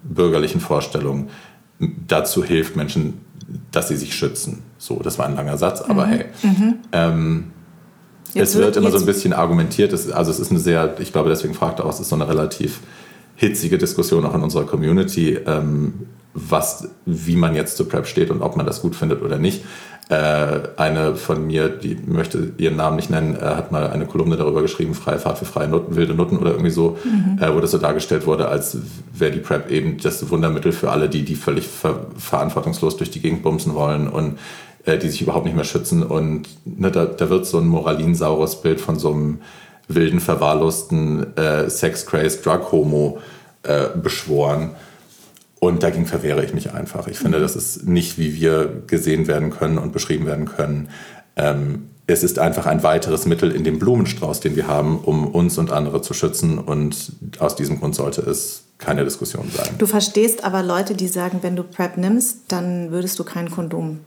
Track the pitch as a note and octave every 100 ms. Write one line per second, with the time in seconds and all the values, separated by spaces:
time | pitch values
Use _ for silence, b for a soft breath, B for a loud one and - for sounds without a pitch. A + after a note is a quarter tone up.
0 | - D#2+ F2 D#2+ D#2 F2 - D2 D2 D2+
1 | C#2+ C#2 C#2 B B B _ _ - -
2 | - D#2+ D2+ - E2 E2+ D#2+ E2+ D2+ -
3 | D2+ - - - - - - - D#2+ D2
4 | C#2+ - C#2+ - - - - - - -
5 | - - C#2 C#2 C#2+ D2+ F2 - - G3+
6 | F#3+ A#3 - - G#3+ F#3 G#3+ A#3 - F2
7 | E2 E2 D#2+ E2 E2+ - - - - -
8 | - - - F#3+ - G3 - G#2 - G2
9 | F#2 G2 F2+ E2+ E2 E2+ E2 - G2+ F2+
10 | F2 F2 E2 D#2 - F2 F2 E2 D#2+ -
11 | F#2 D#2 D#2 D#2 - - E2+ - D#2+ D#2
12 | F#2 D#2 D2+ D#2+ D#2 - D2+ - B B
13 | B B B - G#2 G2 E2+ F2 F2 -
14 | E2+ E2+ D2 D#2 D2+ D#2+ D2 D2 D#2 F2
15 | F#2 - D#2+ C#2+ - D#2 D2+ D2 D2 -
16 | - - _ - - D#2 - - - -
17 | - D#2+ E2 E2+ E2 D#2 D2+ - - E2
18 | - - E2 - D#2+ D#2 D2+ - E2+ -
19 | D#2+ D2+ - C#2 D#2+ - B B B B
20 | - D#2 D2+ D2+ D2 D2 C#2+ - D#2 D#2+
21 | D#2 D2+ - D#2 D#2 D#2+ D#2 - - D#2+
22 | - E2+ E2 - E2 - E2 D#2 D#2 D#2
23 | - E2 D#2 D2+ D2+ D#2 E2 D#2+ D2 D2+
24 | D2+ - E2 D#2+ D2+ D#2 D#2 - E2 D#2
25 | - D2+ - - - - D2+ E2 E2+ E2+
26 | E2 E2 F2 F2 E2+ - E2+ E2 E2 E2
27 | B3+ G#3+ F#3 F#3+ E2 D2+ G2+ F2+ D2+ D2+
28 | - D#2+ D#2+ D#2 D#2+ D2 - - - -
29 | - - D#2+ C#2 - D2 - D#2 D#2 D2
30 | D#2 - - E2 E2 D#2 F2 E2 - -
31 | - D2 C#2+ D2+ - - - - D#3 -
32 | - - - - E2+ - E2+ E2 D#2+ -
33 | E2+ E2 D#2+ E2 D#2+ D#2+ - D2+ D2 D2+
34 | D2 - D2+ D2 B B B B - D#2
35 | D#2 C#2 D#2 E2 E2+ D#2+ D2 - - E2+
36 | E2 D#2 D#2 D2+ - - - - F#2+ F2+
37 | E2 - D#2 F#2 F#2 E2+ E2 E2 D#2 D#2
38 | D#2+ E2+ D#2+ D#2 D#2 - E2 D#2+ - D#2+
39 | D2+ D2+ D2+ D2+ B B B B _ D#2+
40 | E2 E2+ - D2+ D2 D2+ D#2+ D#2+ - D#2+
41 | D#2 D2+ - - D#2 D2+ D2 - E2+ -
42 | - D#2+ D#2 - - F2 - E2 D2+ D2+
43 | D2 C2+ B B B B - D2 C2 E2+
44 | F2 - - D2 C#2+ D2 D#2+ B B B
45 | B B B B _ _ F2+ F2 F2 E2+
46 | E2 E2 D2+ D2 D#2 - - - - -
47 | - - A3+ D#2 - - - - - F2
48 | E2 - D#2 D2+ D#2+ D#2 D2+ - - E2+
49 | E2 D#2 D#2 D#2 D#2 D2+ D#2 D#2+ D2+ D#2+
50 | - D2+ D#2+ D2 D2 - D2+ D2 D2 B
51 | B B B - D2+ C#2+ C#2+ C#2 - -
52 | - E2 F2 - E2 - D#2 D#2+ E2 D#2+
53 | - D#2 F2 E2 E2+ D#2+ D#2+ D#2 E2+ B2
54 | F2+ - D#2 E2 D#2+ D2+ D2+ D2 D2+ D#2
55 | - D#2 D2+ F2 F2 E2 E2 D2 D2 -
56 | - - - - E2 D#2 - D2+ D2+ -
57 | - - - - D2 - C#2+ D2 D2 -
58 | C#2 - - C#2+ - - _ _ - -
59 | - - - - - - - - G#3 G#3
60 | G3+ G#3 A3+ A3+ - F#3+ F3+ F3 G3 F#3+
61 | F#3 F3+ F3+ F3+ F3+ F3+ F3+ - F3+ -
62 | F3+ A3+ - - - F3+ F3 F3+ E3+ E3+
63 | F3+ - F3 F3 E3+ E3+ E3 E3 D#3+ D#3